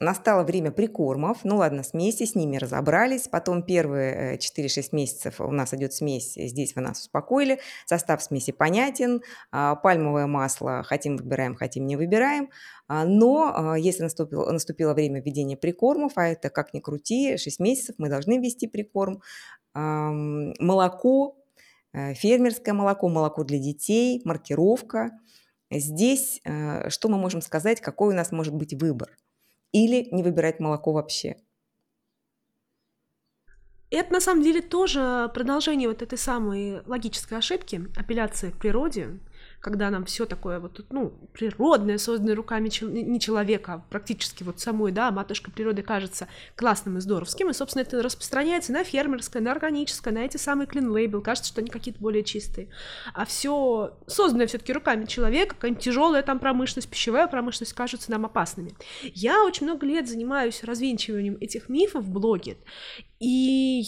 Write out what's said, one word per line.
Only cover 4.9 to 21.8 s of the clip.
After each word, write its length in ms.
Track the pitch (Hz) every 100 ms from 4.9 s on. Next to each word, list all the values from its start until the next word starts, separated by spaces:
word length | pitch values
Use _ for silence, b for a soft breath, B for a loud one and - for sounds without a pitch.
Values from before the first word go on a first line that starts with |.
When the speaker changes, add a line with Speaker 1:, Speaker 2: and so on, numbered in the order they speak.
Speaker 1:
месяцев 480 | 156 131 - - -
у 120 | -
нас 220 | 143 127
идет 200 | 135 135
смесь. 400 | - 151 131 - -
Здесь 400 | 127 127 135 -
вы 60 |
нас 180 | 127 -
успокоили. 600 | - 143 - 262 277 262 B B B
Состав 360 | 170 - 151
смеси 300 | - 139 131
понятен. 680 | - 156 196 277 262 247 240 B B B
А, 240 | 135 143 147
пальмовое 520 | 196 170 151 147 143
масло 560 | 143 135 - - 127
хотим — 320 | 127 143 147 139
выбираем, 380 | 127 131 127 120
хотим — 300 | 127 131 135
не 80 | 143
выбираем. 540 | 170 214 269 294 269 B B B -
А, 160 | 151 170
но, 480 | 202 233 294 311 -
а, 240 | 160 160
если 240 | 175 180
наступило, 480 | 160 - 156 147 -
наступило 420 | 160 - 151 156
время 280 | 147 151 139
введения 340 | 139 139 139 139
прикормов, 580 | 160 175 240 294 294 233
а 100 | 170
это, 220 | 165 139
как 240 | - 143
ни 80 | 147
крути, 560 | - 147 - 240 277 175
шесть 240 | 151 -
месяцев 340 | 185 269 - -
мы 100 | 151
должны 280 | 139 160 254
ввести 300 | 247 240 220
прикорм, 540 | 208 208 196 196 190 B B B B _
ам, 800 | 147 151 151 151 151 151 147 147 -
молоко, 800 | 175 190 180 185 247 269 277 - _ b b b